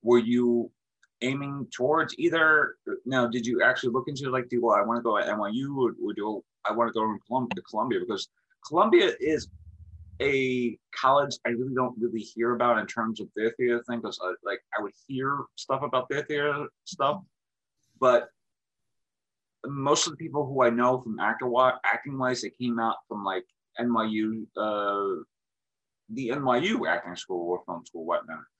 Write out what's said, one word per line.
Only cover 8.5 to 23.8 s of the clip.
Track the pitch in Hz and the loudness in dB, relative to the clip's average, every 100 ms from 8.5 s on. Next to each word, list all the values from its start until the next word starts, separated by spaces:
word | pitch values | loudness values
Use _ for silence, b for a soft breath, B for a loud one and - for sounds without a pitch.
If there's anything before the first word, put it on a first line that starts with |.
| _ - | _ -4
Columbia | 156 220 349 190 - | 0 4 6 4 2
is | 143 151 - - - - - - - - | -2 -2 -4 -16 -20 -20 -20 -20 -20 -4
a | 139 135 131 127 120 104 _ | 0 0 0 0 -2 -4 _
college | - 131 139 139 - 120 | 0 4 4 2 -2 -4
I | |
really | 117 131 131 | -2 -2 0
don't | 127 120 | -2 -2
really | 117 113 | -4 -4
hear | 104 - 117 117 | -8 -2 0 2
about | 123 113 | 4 4
in | 101 | 0
terms | - 113 107 | -4 -4 -4
of | 98 - | -8 -2
their | 110 | -2
theater | 113 123 117 | 0 0 0
thing, | 120 120 | -2 -6
'cause, | 110 90 | -6 -6
uh, | 92 90 | -6 -6
like, | 98 98 _ 107 | -6 -8 _ -6
I | |
would | 104 - _ | -6 -12 _
hear | 135 135 139 123 - | -4 -2 -4 -6 -14
stuff | - 135 | -4 -2
about | 139 127 127 | 0 -2 -2
their | 139 | -4
theater | 147 151 147 143 127 _ - | -2 -2 0 -2 -6 _ -18
stuff, | - 139 202 - _ _ _ _ _ _ _ | -2 -2 -2 -8 _ _ _ _ _ _ _
but | 127 120 - _ _ _ _ _ _ _ _ _ _ _ _ _ - | 4 4 2 _ _ _ _ _ _ _ _ _ _ _ _ _ -10
most | 139 139 151 175 | -4 2 2 2
of | |
the | 147 | -4
people | 165 139 139 | -6 -4 -2
who | 135 | 4
I | 120 | 4
know | 117 123 131 | 6 4 2
from | 123 110 | -2 -2
actor | 104 110 127 | -2 0 0
wa-, | 120 127 - | 4 4 4
acting | - 107 - 135 | -2 -4 -4 -4
wise, | 127 123 | -2 -2
they | - | -6
came | _ 123 113 | _ -4 -2
out | 113 - _ | -2 -4 _
from, | 107 | -6
like, | 98 95 - _ _ | -4 -4 -6 _ _
N | - | -6